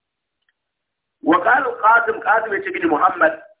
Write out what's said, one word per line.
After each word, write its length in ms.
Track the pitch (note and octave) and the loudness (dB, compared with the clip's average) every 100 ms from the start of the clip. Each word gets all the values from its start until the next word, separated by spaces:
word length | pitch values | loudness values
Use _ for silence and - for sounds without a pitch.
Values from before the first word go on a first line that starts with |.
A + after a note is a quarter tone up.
| _ _ _ _ _ _ _ _ _ _ _ _ | _ _ _ _ _ _ _ _ _ _ _ _
Wa 160 | - C5 | 0 2
qala 320 | - B3+ B3 - | 2 0 0 0
Qasim, 400 | G#3+ A#3 A3 F3 | 2 2 2 -4
Qasim 300 | F3+ A3+ A3 | -2 -2 -2
ya 80 | F#3+ | -6
ce 80 | F#3 | -8
bin 160 | F3+ E3 | -4 -2
Muhammad, 520 | D3 F#3 F3 D#3+ - - _ | 0 0 2 0 0 -12 _